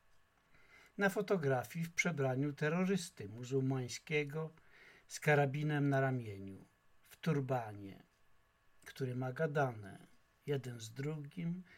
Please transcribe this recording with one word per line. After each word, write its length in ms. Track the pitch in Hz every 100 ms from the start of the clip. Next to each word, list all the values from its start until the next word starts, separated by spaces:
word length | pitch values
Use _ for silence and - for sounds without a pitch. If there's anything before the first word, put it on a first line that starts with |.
| _ - _ _ _ - - - - -
Na 120 | 202
fotografii 760 | 202 202 202 139 131 117 170 165
w 80 |
przebraniu 600 | - 175 143 135 131 143
terrorysty 760 | 143 151 170 185 196 - - 104
muzułmańskiego 1200 | 113 123 135 131 135 123 - - 151 147 156 160 - - - - - _
z 120 | -
karabinem 680 | - 147 139 139 151 147 143
na 120 | 135
ramieniu, 640 | 135 127 110 98 98 98 - _ _ - -
w 80 | -
turbanie, 840 | - 143 131 127 110 101 98 92 - _ _ _ _ _ _ - -
który 300 | - 127 123
ma 180 | 131
gadane 760 | 127 160 147 135 113 98 92 - - _ _ -
jeden 340 | 143 127 120
z 120 | 110
drugim 720 | 120 143 156 143 - 170 180 180